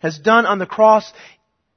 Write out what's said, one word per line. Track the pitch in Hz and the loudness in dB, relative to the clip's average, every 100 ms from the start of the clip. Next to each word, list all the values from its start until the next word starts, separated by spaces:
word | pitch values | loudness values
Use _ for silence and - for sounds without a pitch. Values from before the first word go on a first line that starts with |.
has | 160 151 | -10 -4
done | 208 233 220 | 0 0 0
on | 202 | -4
the | 180 | -6
cross | - 220 214 - - - _ _ _ _ | 0 2 2 -2 -20 -20 _ _ _ _